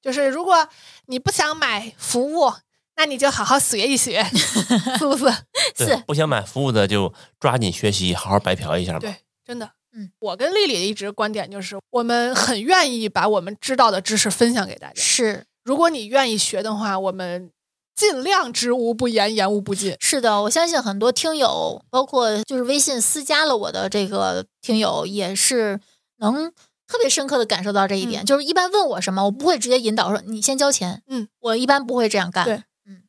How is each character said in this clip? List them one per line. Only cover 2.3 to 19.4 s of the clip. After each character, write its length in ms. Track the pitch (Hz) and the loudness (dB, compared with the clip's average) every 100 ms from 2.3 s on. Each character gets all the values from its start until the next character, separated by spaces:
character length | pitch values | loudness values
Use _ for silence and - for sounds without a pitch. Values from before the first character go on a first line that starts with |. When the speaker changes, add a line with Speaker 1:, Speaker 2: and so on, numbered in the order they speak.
| 330 269 - _ _ _ - | 2 2 0 _ _ _ -2
Speaker 1:
那 100 | 311 | -2
你 100 | 262 | 2
就 140 | 277 | 0
好 120 | - | 0
好 140 | 196 277 | 2 2
学 280 | - 220 233 | 2 0 0
一 100 | 269 | 0
学， 260 | - 196 | 0 0
<laughs> 720 | 220 220 - 311 277 240 240 254 | 0 0 0 0 2 0 2 0
是 80 | 294 | 0
不 100 | 277 | 2
是？ 80 | 262 220 - 508 523 - | 2 0 -4 -4 -2 -2
Speaker 2:
对， 100 | 123 | 0
Speaker 3:
是。 100 | 262 - | 0 0
Speaker 2:
不 60 | |
想 160 | 147 156 | 0 2
买 140 | 120 | 0
服 200 | 98 131 | -2 -2
务 80 | 139 | 2
的 160 | 110 98 | 4 4
就 280 | 104 92 - - _ | 2 0 -4 -20 _
抓 180 | 139 123 | 0 2
紧 160 | 107 | 0
学 180 | - 107 | 0 -2
习， 220 | 98 90 | 0 0
好 160 | 87 - | -2 0
好 100 | 101 | 0
白 160 | 92 | 0
嫖 220 | 92 78 85 | -2 -2 -2
一 80 | |
下 100 | 90 | -2
吧。 40 | 80 | -6
Speaker 1:
对， 160 | 214 190 _ _ | -8 -12 _ _
真 160 | - 240 | -16 -14
的。 120 | 214 _ _ | -14 _ _
Speaker 3:
嗯。 180 | 233 190 _ | -18 -18 _
Speaker 1:
我 180 | 208 180 | -8 -4
跟 160 | 285 | 0
丽 140 | 392 392 | 2 2
丽 220 | 208 190 | 0 -2
一 40 | |
直 180 | 214 196 | -4 -8
观 180 | 208 214 | -4 -4
点 180 | 214 190 | -4 -8
就 120 | 202 | -10
是， 160 | 180 202 _ | -12 -12 _
我 120 | 240 | -2
们 320 | 233 240 240 | 0 0 0
很 260 | 254 - 226 | 0 0 -2
愿 320 | 240 370 294 | 2 4 4
意 160 | 240 214 | -2 -4
把 200 | 190 190 | 0 2
我 120 | 208 | 0
们 160 | 180 208 | -2 -10
知 140 | - 262 | -4 2
道 140 | 233 | 4
的 100 | 190 | 2
知 160 | 185 214 | -2 0
识 120 | 220 | 0
分 220 | - 240 | 2 2
享 140 | 240 185 | 2 -4
给 80 | |
大 140 | - 69 | -8 -12
家。 60 | - | -4
Speaker 3:
是。 500 | - - 220 202 - _ | 0 2 0 -2 -12 _
Speaker 1:
如 140 | 240 285 | -4 2
果 120 | 339 | 2
你 180 | 294 208 | 2 0
愿 240 | 262 254 | 0 2
意 60 | 214 | 0
学 260 | - 196 | -2 -2
的 120 | 214 | -4
话， 240 | 208 220 190 | -4 -2 -2
我 140 | 190 | -4
们 380 | 190 180 180 180 _ _ _ _ | -4 -8 -8 -12 _ _ _ _
尽 280 | - 415 277 | 0 0 2
量 280 | 294 381 277 | 0 0 0
知 200 | 220 240 | -2 0
无 200 | 254 233 | 0 0
不 160 | 233 247 | 0 0
言， 240 | 220 208 | 2 0
言 180 | 220 | 2